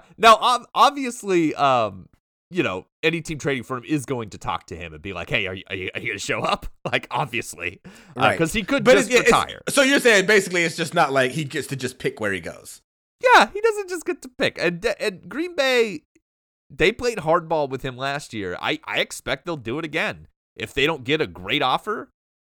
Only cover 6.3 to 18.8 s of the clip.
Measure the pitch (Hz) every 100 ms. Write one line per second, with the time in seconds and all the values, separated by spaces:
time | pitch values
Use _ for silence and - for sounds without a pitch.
6.3 | 113 - 202 - - - - - 123 147
7.3 | 113 - 80 87 98 185 - - 127 110
8.3 | 95 165 220 185 277 214 277 233 240 240
9.3 | 143 - - - 277 269 277 247 202 185
10.3 | 214 190 180 165 170 147 170 147 135 127
11.3 | 160 139 156 - 131 127 - 139 127 104
12.3 | 92 85 - - - _ _ _ - 508
13.3 | 440 262 403 440 415 370 359 349 - 254
14.3 | - 135 - 170 170 220 - 214 180 175
15.3 | 240 349 339 262 247 226 180 _ _ _
16.3 | _ _ _ _ 139 175 233 240 208 156
17.3 | 175 160 160 139 131 135 123 139 143 -
18.3 | 113 92 87 120 156